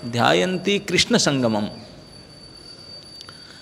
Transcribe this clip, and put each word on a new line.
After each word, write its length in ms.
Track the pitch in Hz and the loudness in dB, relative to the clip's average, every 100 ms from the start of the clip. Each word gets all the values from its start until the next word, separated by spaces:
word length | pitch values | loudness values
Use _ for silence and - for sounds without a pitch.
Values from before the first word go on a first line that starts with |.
Dhyayanti 840 | 120 120 120 165 180 185 190 202 196 | -4 2 4 4 2 -2 -2 -2 0
Krishna 300 | 180 - 233 | 0 2 2
Sangamam. 540 | - 139 120 110 104 - - - - - - - - - - - - - - - - - - - | 2 2 2 0 -2 -8 -18 -20 -20 -20 -20 -20 -20 -20 -20 -20 -20 -20 -20 -18 -18 -18 -20 -20